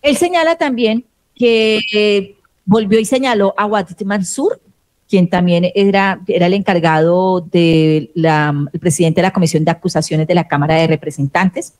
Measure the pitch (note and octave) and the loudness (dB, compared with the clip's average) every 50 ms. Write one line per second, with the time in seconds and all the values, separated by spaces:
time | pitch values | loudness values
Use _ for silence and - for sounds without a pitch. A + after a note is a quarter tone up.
0 | - C#4+ C#4+ - F4 F4 F4+ E4+ E4 D#4+ E4 E4 E4 D4 B3+ A3+ A#3+ A3 A3 A#3 | 0 0 0 0 0 0 0 0 0 0 0 0 -2 -4 -2 0 0 0 0 -2
1 | B3 _ _ _ _ _ _ _ A#3+ A#3+ A#3 A3+ A3 A3 A3 G#3+ A3+ A3 G#3+ G#3 | -4 _ _ _ _ _ _ _ 0 2 2 2 2 2 0 0 -2 -2 -2 0
2 | G#3 G#3 G3+ G3+ G3 G3 - _ _ _ _ _ _ - F#3+ A3+ A3 G3 G#3 A3 | 2 2 2 0 -2 -4 -14 _ _ _ _ _ _ 0 2 2 2 2 2 0
3 | A3 - - C4 C4 C4 A#3+ G#3 G3+ G3 - - G#3 G#3 G#3+ G#3+ F#3+ - F3+ _ | 2 0 -2 -2 0 0 0 2 0 0 0 -2 -4 -2 -2 -2 -4 -4 -8 _
4 | G#3+ G3 G3+ G#3 F#3+ F3 - - C#4 G4 A#4 - _ _ _ _ _ _ _ _ | -6 -4 -4 -4 -4 -6 -6 -4 -2 -4 -4 -4 _ _ _ _ _ _ _ _
5 | _ _ - G3 F3+ E3+ - F3+ F3+ F3 F3 E3+ F3 F3 - G3 G3 G3 F#3+ G3 | _ _ 0 2 2 2 0 0 0 2 0 2 0 0 0 0 0 2 2 2
6 | G3 G3 F#3 - F#3 - G3+ F3+ F3 F3 F#3 G3+ G3 - G3 F3 E3 E3 D#3+ D#3 | 2 0 -2 -4 -6 -4 -2 0 2 2 0 0 0 0 0 0 2 2 2 2
7 | D#3 E3 F3 F3+ F#3 F#3+ F#3 F3+ E3+ D3 - F3 E3+ E3 E3 D#3+ D#3 D#3 D#3 D#3 | 2 2 2 2 2 0 0 -2 -4 -2 0 2 2 4 2 2 2 2 2 0
8 | D3 - _ E3+ D#3+ D#3+ D#3 D3+ D3+ D3+ D3 C#3+ C#3+ - _ E3+ - F3+ D3+ - | -2 -4 _ -2 0 2 2 2 0 0 -2 -2 -4 -6 _ -4 -2 -2 0 0
9 | F3 D#3+ D#3+ F#3 F3 F#3 - - F3 D#3+ - D#3+ D#3 D#3+ E3 - _ F#3 - E3 | 0 0 0 0 0 0 0 0 -2 0 0 0 0 0 -2 -2 _ -4 -4 -4
10 | D3+ - F3 D#3 D#3 D3+ F3 F3+ D#3+ - - C#3+ D3 D3+ D#3+ D#3+ E3 E3 D#3+ - | -4 -2 -2 -2 0 0 0 0 0 0 -2 -2 0 0 2 2 2 2 0 -2
11 | - D#3 D3+ - C#3+ C#3 - F3 F#3 F#3 - - E4+ - _ _ | -4 -8 -6 -4 -6 -2 -2 0 0 0 -2 -4 -12 -12 _ _